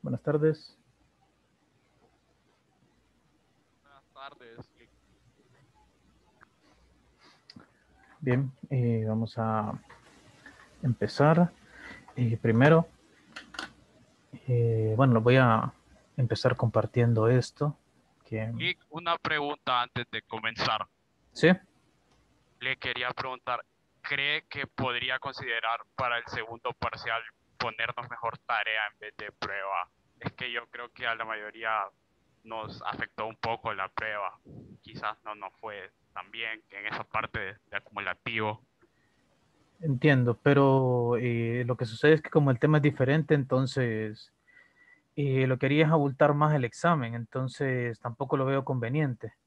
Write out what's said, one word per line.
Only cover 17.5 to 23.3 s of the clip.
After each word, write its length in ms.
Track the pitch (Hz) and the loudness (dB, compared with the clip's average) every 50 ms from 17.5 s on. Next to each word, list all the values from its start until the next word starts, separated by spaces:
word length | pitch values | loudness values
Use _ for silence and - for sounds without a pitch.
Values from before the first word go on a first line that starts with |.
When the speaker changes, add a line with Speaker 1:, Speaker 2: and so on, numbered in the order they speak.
| _ - 147 147 143 _ _ _ _ _ _ _ _ _ _ | _ -4 -4 -4 -4 _ _ _ _ _ _ _ _ _ _
Speaker 1:
Que 220 | - 117 110 110 | -8 -6 -6 -6
Speaker 2:
Nick, 320 | 113 117 113 151 175 180 _ _ _ | -6 -6 -4 -4 -4 -6 _ _ _
una 260 | 151 160 170 170 170 - | -14 -8 -4 -4 -4 -2
pregunta 640 | _ 160 156 151 147 143 147 - _ - 127 123 123 | _ -2 -2 -2 -2 -4 -6 -6 _ -2 0 0 -2
antes 260 | 123 _ 127 120 _ | -2 _ -8 -8 _
de 140 | - 110 _ | -8 -12 _
comenzar. 640 | _ 117 110 110 113 113 - - - 110 107 98 _ _ _ _ _ _ _ _ _ _ | _ -10 -6 -6 -6 -4 -2 -2 -2 -2 -2 -4 _ _ _ _ _ _ _ _ _ _
Speaker 1:
¿Sí? 160 | - - 160 180 180 _ _ _ _ _ _ _ _ _ _ _ _ _ _ _ _ _ _ _ _ | 4 4 4 4 4 _ _ _ _ _ _ _ _ _ _ _ _ _ _ _ _ _ _ _ _
Speaker 2:
Le 160 | 123 131 131 | -6 -6 -6
quería 340 | _ - 131 120 123 123 123 | _ -6 -8 -6 -6 -6 -6
preguntar, 520 | 123 - - 131 | -6 -6 -8 -10